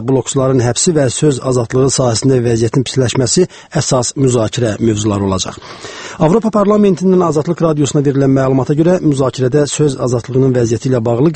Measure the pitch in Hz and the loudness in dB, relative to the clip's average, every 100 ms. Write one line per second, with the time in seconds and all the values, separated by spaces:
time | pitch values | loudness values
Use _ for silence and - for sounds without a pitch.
0 | 117 131 - 139 131 131 120 117 185 151 | 0 -2 0 -2 0 2 0 0 0 2
1 | 131 - 151 123 131 127 113 131 135 - | 0 0 0 0 -2 -2 0 0 0 2
2 | 123 110 135 127 120 113 117 143 120 131 | 0 0 2 2 2 0 0 0 -2 -2
3 | 120 - 123 180 180 - - 160 - 131 | 0 0 0 0 0 -4 -8 -6 -2 -2
4 | 117 - 135 120 107 - 117 101 113 107 | -2 -2 0 2 0 -2 -4 0 0 0
5 | 107 101 98 95 - - - - - - | 0 0 0 -2 -4 -10 -18 -18 -18 -16
6 | - - 160 226 220 214 202 208 202 180 | -16 0 2 2 2 2 2 4 2 2
7 | 185 180 170 151 165 170 165 151 139 151 | 2 2 2 0 -2 -2 0 0 0 0
8 | 143 135 135 135 131 135 127 151 165 185 | 0 2 2 2 2 0 0 0 2 2
9 | 151 135 131 - 127 147 143 - 151 131 | 0 0 -2 0 0 0 0 0 -2 0
10 | 123 123 - 127 131 123 117 120 135 127 | -2 -2 -2 0 2 2 0 -2 0 -2
11 | 113 117 160 | 0 0 2